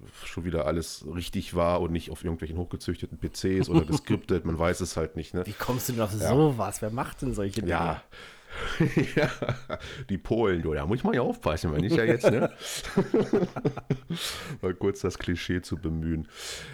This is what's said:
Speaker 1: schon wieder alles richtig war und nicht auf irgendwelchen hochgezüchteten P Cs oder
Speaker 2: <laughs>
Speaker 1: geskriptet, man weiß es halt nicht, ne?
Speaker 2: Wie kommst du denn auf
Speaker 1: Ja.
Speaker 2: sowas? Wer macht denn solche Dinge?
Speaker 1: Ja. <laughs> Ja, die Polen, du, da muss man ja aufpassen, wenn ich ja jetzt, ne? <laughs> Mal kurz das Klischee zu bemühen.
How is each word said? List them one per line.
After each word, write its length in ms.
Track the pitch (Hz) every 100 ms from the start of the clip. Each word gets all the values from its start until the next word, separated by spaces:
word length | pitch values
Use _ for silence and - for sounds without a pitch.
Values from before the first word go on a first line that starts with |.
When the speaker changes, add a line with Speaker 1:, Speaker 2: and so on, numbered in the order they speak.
| - -
Speaker 1:
schon 200 | - -
wieder 220 | 87 82 71
alles 400 | 82 80 - 73
richtig 420 | 87 - 98 -
war 260 | 87 85 87
und 100 | 85
nicht 200 | 85 -
auf 120 | 80
irgendwelchen 360 | 85 80 82 82
hochgezüchteten 580 | 87 78 - 85 - -
P 140 | 82
Cs 400 | - 95 95 -
oder 140 | 156
Speaker 2:
<laughs> 20 | 82
Speaker 1:
geskriptet, 580 | 151 - 82 - 87
man 140 | 82 80
weiß 240 | 85 87
es 160 | 87 -
halt 180 | 78 82
nicht, 160 | 76
ne? 140 | - 101
Speaker 2:
Wie 80 |
kommst 340 | 101 - 123 -
du 60 |
denn 80 | 117
auf 100 | 104
Speaker 1:
Ja. 160 | 104 -
Speaker 2:
sowas? 540 | 139 156 117 98 -
Wer 80 | 107
macht 320 | 120 147 -
denn 100 | 135
solche 300 | 107 101 110
Dinge? 100 | 90
Speaker 1:
Ja. 300 | 82 85 85 - - - - - - - -
<laughs> 40 | 151 170 - 156
Ja, 140 | 143 - - 127 - - - - 127
die 80 | 95
Polen, 420 | - 113 104 87
du, 140 | 80
da 100 | 73
muss 180 | 78 127
man 120 | 202
ja 80 | 131
aufpassen, 500 | 156 240 - 76 87
wenn 120 | 107
ich 120 | - 165
ja 80 |
jetzt, 260 | 113 - 208
ne? 220 | 117 - - - - - 196 190 220 - 208 180 -
<laughs> 1000 | 143 - - 131 - 170 - - - 131
Mal 140 | 92
kurz 260 | 90 98 -
das 180 | 92 -
Klischee 440 | - 87 - 90
zu 160 | - 82
bemühen. 500 | 82 80 80 80 76 - - - -